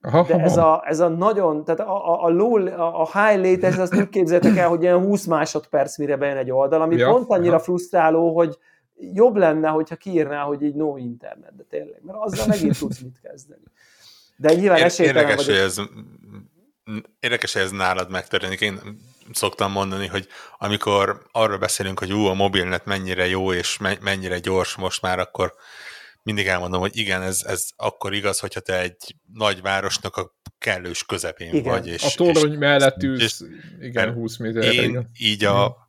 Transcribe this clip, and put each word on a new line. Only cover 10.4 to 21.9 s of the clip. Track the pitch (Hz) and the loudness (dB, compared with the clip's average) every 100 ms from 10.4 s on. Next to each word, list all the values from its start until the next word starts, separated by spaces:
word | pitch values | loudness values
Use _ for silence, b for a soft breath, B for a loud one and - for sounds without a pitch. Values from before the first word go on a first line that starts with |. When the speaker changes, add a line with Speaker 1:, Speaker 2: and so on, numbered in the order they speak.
Speaker 2:
hogy | 143 143 | -4 -2
így | 147 | -2
no | 143 156 139 | -2 -4 -4
internet, | 120 120 - - - - | -10 -12 -16 -18 -20 -20
de | - | -10
tényleg, | 73 - - | -10 -10 -18
mert | - 202 | -18 -8
azzal | 214 190 214 | -6 -2 2
megint | 208 165 - | 2 2 0
tudsz | - - | -4 -8
mit | 131 131 | -14 -18
kezdeni. | - 135 131 - _ _ b b b b b _ | -20 -20 -20 -20 _ _ b b b b b _
De | 151 | 4
nyilván | 170 196 170 | 6 6 6
Speaker 3:
Ér-, | |
Speaker 2:
esélytelen | 170 175 160 135 | 4 4 2 4
Speaker 3:
érdekes, | 147 - 143 | 2 2 2
Speaker 2:
vagyok. | 98 | 2
Speaker 3:
hogy | 95 | 2
ez, | 92 101 110 107 - 98 101 98 _ 202 _ - 107 - _ | -2 -8 -12 -20 -20 -20 -20 -20 _ _ _ -14 -14 -14 _
érdekes, | 123 120 - | -4 -2 -2
hogy | 107 | -2
ez | 95 | -2
nálad | 98 92 92 90 | -2 -2 -2 -4
megtörténik. | 92 - 98 92 95 | -8 -4 -4 -4 -4
Én | 104 98 101 107 - _ _ | -4 -4 -14 -20 -20 _ _
szoktam | 123 104 - 101 | -4 -4 -2 -2
mondani, | 98 98 95 98 | -2 -4 -4 -6
hogy | 98 92 B B B | -6 -8 B B B
amikor | 101 104 - 101 98 101 _ | -4 -2 2 2 2 -2 _
arról | 117 110 98 | 0 0 0
beszélünk, | 98 - 95 | -2 -2 -4